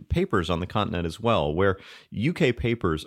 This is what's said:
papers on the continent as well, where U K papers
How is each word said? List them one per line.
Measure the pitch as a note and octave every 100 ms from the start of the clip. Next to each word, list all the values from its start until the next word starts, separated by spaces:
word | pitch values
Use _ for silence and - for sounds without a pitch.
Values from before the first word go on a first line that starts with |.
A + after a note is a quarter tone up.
| -
papers | E3+ F#3 G2+ D#2+
on | E2+
the | F2
continent | G#2+ G2 F2
as | E2+ E2
well, | A2+ G#2 D2
where | D#2 G2 F#2 - - -
U | G2 C3
K | F3 C#3+
papers | A#2+ A#2 A#2 F2+ D#2